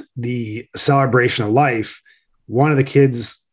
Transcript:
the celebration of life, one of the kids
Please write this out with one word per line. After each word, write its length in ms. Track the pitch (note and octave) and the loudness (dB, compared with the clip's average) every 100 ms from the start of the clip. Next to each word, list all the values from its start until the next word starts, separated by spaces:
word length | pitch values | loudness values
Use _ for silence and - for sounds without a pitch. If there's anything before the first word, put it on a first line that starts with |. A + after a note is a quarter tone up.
| - - | -16 -10
the 520 | A#2+ B2 A2 G#2+ - - | -8 -6 -8 -10 -12 -4
celebration 680 | - C#3 C3+ B2 A#2+ - | 0 2 4 2 2 0
of 80 | G#2 | 0
life, 480 | A#2 D3 A#2 G#2 - _ _ _ _ - | 2 2 0 -6 -10 _ _ _ _ -6
one 240 | A2 D3 | 0 2
of 80 | C#3+ | 2
the 60 | |
kids 580 | C3+ C#3 C#3 A#2+ A2 - _ | 2 4 2 2 -8 -12 _